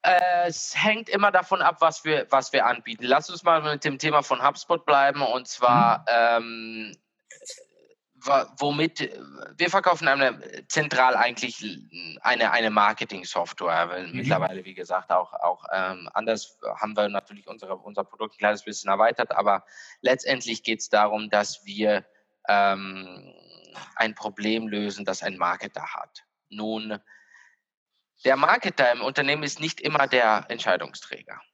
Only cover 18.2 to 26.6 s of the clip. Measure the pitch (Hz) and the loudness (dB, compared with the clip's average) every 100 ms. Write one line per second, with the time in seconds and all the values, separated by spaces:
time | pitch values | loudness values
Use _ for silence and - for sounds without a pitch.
18.2 | 107 _ 104 107 - 101 101 98 113 117 | -10 _ 0 0 -6 -10 0 4 4 2
19.2 | 117 - 101 98 _ - - - 117 131 | -2 0 2 0 _ -20 -20 -4 0 0
20.2 | 120 131 120 113 - 110 - 104 104 107 | 0 -2 -4 -8 -4 -6 0 2 2 0
21.2 | 107 104 104 - 101 101 107 104 - _ | 0 0 0 -8 -14 -2 0 0 -2 _
22.2 | _ _ - 101 101 98 98 95 92 92 | _ _ 0 2 4 0 -6 -12 -14 -18
23.2 | 90 85 85 85 82 - - - 113 107 | -20 -20 _ -20 -20 -20 -18 -2 -2 -2
24.2 | 110 101 104 113 113 104 104 101 98 95 | -10 -6 -2 -2 -2 -6 -6 -6 -8 -6
25.2 | 101 92 87 90 - - - - - - | -8 -4 -4 -4 -8 -12 -12 -12 -14 -20
26.2 | _ _ _ 104 | _ _ _ -10